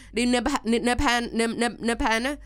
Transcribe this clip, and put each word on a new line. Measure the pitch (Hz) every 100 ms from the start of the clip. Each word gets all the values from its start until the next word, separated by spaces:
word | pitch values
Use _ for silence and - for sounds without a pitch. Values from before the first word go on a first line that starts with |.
| -
đi | 220 247
Nepal, | 247 240 285
Nepal, | 214 233 240 247 277 240 240
Ne-, | 226 233
Ne-, | 214 240 185
Nepal | 220 226 226 226 254
á. | 294